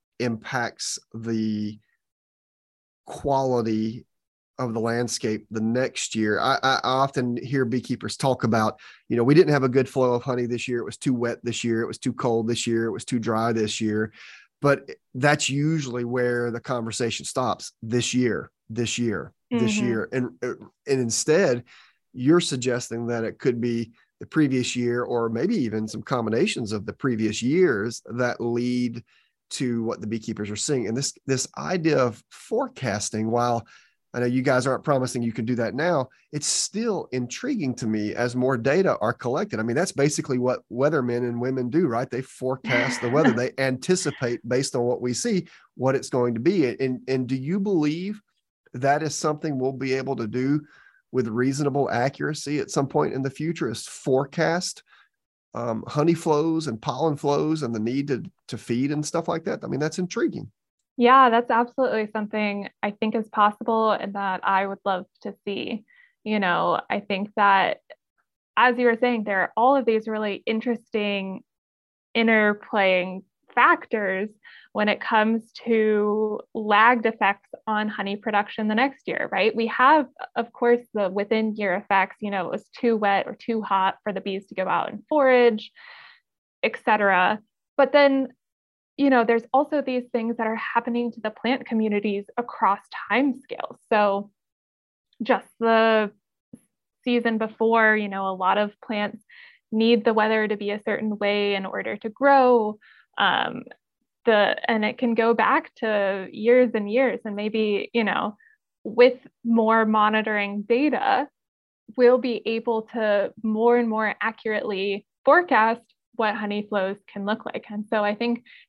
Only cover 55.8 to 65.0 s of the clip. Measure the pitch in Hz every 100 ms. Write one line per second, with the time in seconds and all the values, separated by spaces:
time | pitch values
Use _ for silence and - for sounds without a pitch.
55.8 | - 147 165 165 156 147 165 160 151 110
56.8 | 147 135 160 143 143 147 151 156 120 113
57.8 | 113 135 143 120 - _ - 117 - 120
58.8 | 139 151 147 165 165 165 202 - 139 139
59.8 | 156 185 180 226 320 135 104 _ _ _
60.8 | _ - 240 262 254 226 240 233 240 -
61.8 | 254 220 214 220 208 214 208 202 196 -
62.8 | 208 208 220 226 214 220 208 208 226 220
63.8 | 220 - 202 202 196 185 - 190 196 190
64.8 | 202 185